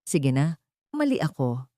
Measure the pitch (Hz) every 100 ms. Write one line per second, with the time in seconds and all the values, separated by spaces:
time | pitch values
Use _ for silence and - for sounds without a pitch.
0 | - 175 135 131 151 165 _ _ _ 294
1 | 294 262 156 - 127 120 131